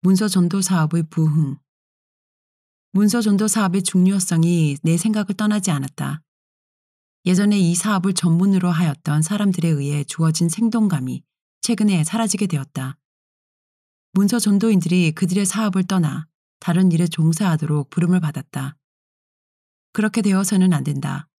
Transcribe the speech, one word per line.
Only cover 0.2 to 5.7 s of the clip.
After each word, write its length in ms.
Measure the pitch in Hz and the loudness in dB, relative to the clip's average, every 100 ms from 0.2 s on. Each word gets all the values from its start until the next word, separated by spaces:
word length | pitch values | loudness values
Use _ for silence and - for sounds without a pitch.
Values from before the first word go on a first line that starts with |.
| 208 | 2
전도 340 | 190 175 196 | 0 0 0
사업의 420 | 185 185 156 165 | 0 0 0 -2
부흥. 520 | 160 - 160 151 143 123 _ _ _ _ _ _ _ _ _ _ _ _ _ | -2 0 0 2 0 -4 _ _ _ _ _ _ _ _ _ _ _ _ _
문서 300 | 190 208 240 | 0 2 2
전도 260 | 214 202 214 | 2 2 0
사업의 360 | 226 196 185 | 0 0 0
중요성이 920 | 185 185 185 196 185 165 165 175 151 139 | 0 2 2 2 0 0 2 2 0 0
내 140 | 160 165 | -2 0
생각을 300 | 220 214 202 185 | 0 -2 -4 -4
떠나지 340 | 214 208 185 | -2 -2 -2